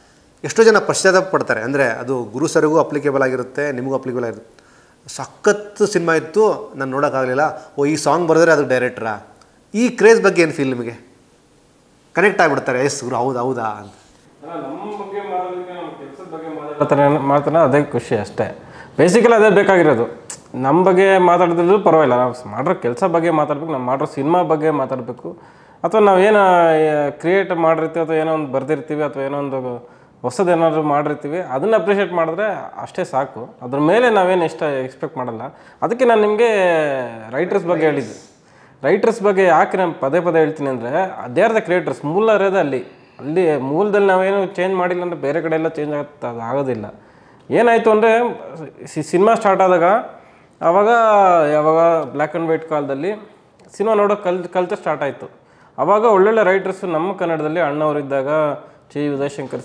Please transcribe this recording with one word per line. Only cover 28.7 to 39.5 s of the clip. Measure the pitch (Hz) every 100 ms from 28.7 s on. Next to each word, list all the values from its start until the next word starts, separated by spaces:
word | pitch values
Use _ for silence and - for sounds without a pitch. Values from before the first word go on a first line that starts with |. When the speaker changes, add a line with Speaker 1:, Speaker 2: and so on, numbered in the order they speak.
| 147 135 151
Speaker 2:
ಅಥವಾ | 151 -
ಏನೋ | 135 143
ಒಂದು | 143 131 123 123 - - _ _
ಹೊಸದು | 123 120 180
ಏನಾದ್ರು | 170 165 160
ಮಾಡಿರ್ತೀವಿ, | 151 147 147 147 143 165
ಅದನ್ನ | 170 131 185
ಅಪ್ರಿಷಿಯೇಟ್ | 220 180 202 190
ಮಾಡಿದ್ರೆ | 175 160 165 214 170 - -
ಅಷ್ಟೇ | 117 -
ಸಾಕು. | 180 - 139 - 120 -
ಅದ್ರ | 123 139
ಮೇಲೆ | 151 208 247
ನಾವೇನು | 214 180 185
ಇಷ್ಟ | 165 160
ಎಕ್ಸ್‌ಪೆಕ್ಟ್ | 156 139 131 - 156 131
ಮಾಡಲ್ಲ. | 123 113 117 - - -
ಅದಕ್ಕೆ | 156 233
ನಾನು | 247 226
ನಿಮಗೆ | 208 214 233 214 185 165 151 135 120 113 110
ರೈಟರ್ಸ್ | 123 175 196
ಬಗ್ಗೆ | 170 170
ಹೇಳಿದ್ದು. | 156 143 110 - - _ _ _ - _
ರೈಟರ್ಸ್ | 135 202 233 214
ಬಗ್ಗೆ | 196 190
ಯಾಕೆ | 185